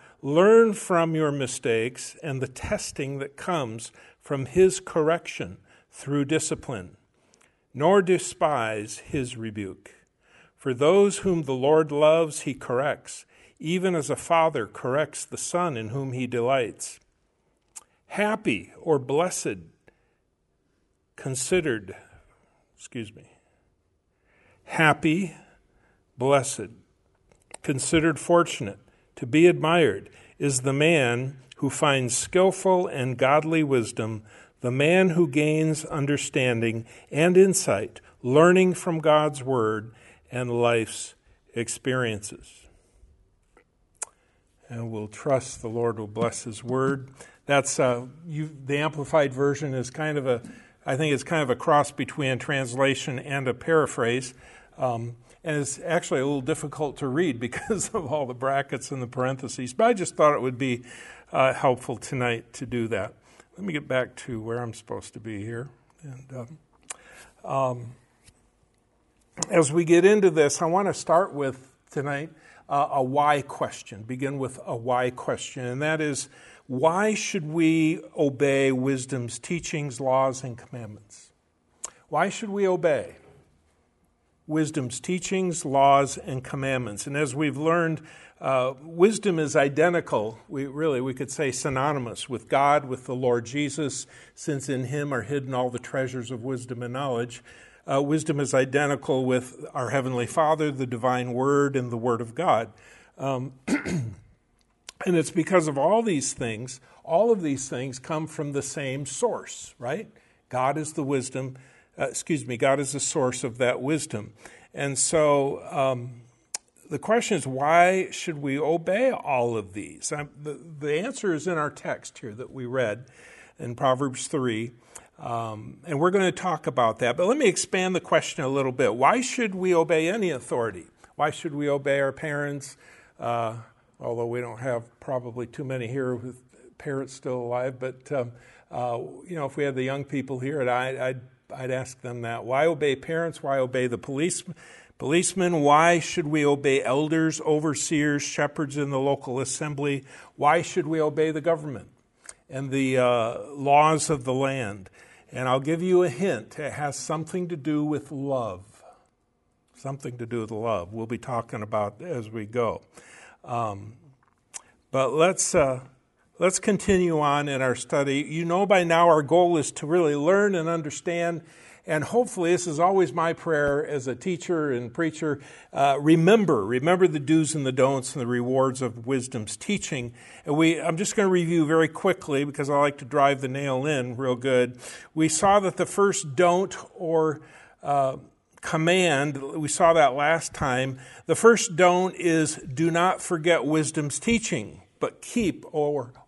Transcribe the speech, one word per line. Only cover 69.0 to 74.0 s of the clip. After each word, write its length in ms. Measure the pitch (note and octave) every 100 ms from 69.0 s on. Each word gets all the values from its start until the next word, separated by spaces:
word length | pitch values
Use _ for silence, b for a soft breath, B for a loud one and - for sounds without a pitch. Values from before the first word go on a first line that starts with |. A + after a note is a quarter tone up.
| _ _ _ - -
as 220 | E3+ D3
we 100 | E3
get 220 | E3 E3+ F#3
into 240 | G#3+ F#3+
this, 320 | D#3+ C#3+ -
I 40 | E3
want 220 | F3+ G3
to 60 |
start 400 | - - E3 G3
with 400 | C#3+ C3+ B2+ - _ _
tonight, 400 | - C#3 C#3+ D#3+ - B B B
uh, 180 | C#3+ D3+
a 120 | C#3
why 380 | B2+ C#3 D3 D3
question, 640 | - - B2+ - - G2+